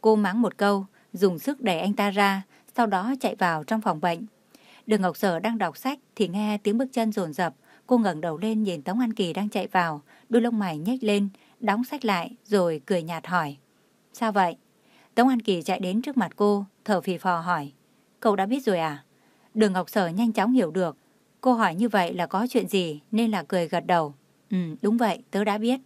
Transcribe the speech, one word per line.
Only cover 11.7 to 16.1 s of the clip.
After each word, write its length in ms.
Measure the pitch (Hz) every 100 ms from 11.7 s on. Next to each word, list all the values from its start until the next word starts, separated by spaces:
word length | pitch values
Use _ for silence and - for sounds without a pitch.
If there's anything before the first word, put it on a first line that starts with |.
| 202
sách 200 | 247 294
lại 320 | 247 190 165 -
rồi 360 | _ 208 175 156 -
cười 160 | 185
nhạt 240 | 160 170 151
hỏi: 300 | 180 151 143 _ _ _ _ _
"Sao 200 | - 226
vậy?" 240 | 202 180 - _ _ _ _ _
Tống 140 | - 247
An 140 | 254
Kỳ 200 | 226 185
chạy 180 | 151 185
đến 220 | 180 196
trước 140 | 254